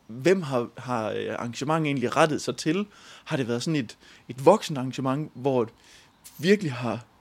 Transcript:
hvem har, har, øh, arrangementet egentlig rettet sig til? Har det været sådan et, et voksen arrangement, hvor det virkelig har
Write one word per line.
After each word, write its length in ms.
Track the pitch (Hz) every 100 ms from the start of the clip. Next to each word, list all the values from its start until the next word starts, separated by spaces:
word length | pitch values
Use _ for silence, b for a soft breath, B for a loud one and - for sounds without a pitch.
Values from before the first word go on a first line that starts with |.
| -
hvem 360 | 117 139 190
har, 260 | 151 127 120 -
har, 320 | 120 123 107
øh, 220 | 104 104
arrangementet 540 | 107 120 113 135 160 151
egentlig 300 | 143 117 131
rettet 260 | 160 156
sig 140 | - 120
til? 300 | 160 175 202 B B B
Har 120 | B -
det 120 | 113
været 140 | 120
sådan 180 | 143 151
et, 160 | 110 - B B B
et 160 | 123 151
voksen 300 | 214 - 143
arrangement, 540 | 131 123 131 139 156
hvor 300 | - 131 127
det 100 | 110 - b b b _ - -
virkelig 340 | 156 208 170
har 320 | 120 123 113 - _